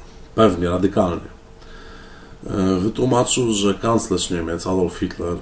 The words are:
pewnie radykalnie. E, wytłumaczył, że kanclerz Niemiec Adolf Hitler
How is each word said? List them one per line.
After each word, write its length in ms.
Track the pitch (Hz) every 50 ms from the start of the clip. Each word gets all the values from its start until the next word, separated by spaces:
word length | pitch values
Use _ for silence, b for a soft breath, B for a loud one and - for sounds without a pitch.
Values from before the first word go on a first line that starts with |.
| B B B B B - -
pewnie 340 | - 113 104 90 87 90 87
radykalnie. 720 | 90 90 95 95 - 113 101 87 85 78 - - - - - - - B B B B B B B B B B B B B B B B B -
E, 320 | - - 98 95 92 95 92
wytłumaczył, 720 | 90 110 107 - 123 127 127 120 123 - - 135 127 117 110
że 220 | 101 98 101 95
kanclerz 560 | - - 117 117 107 - - 95 87 - -
Niemiec 360 | 90 85 82 82 85 85 -
Adolf 320 | 92 92 92 90 85 - -
Hitler 380 | - 87 - - 90 85 87 85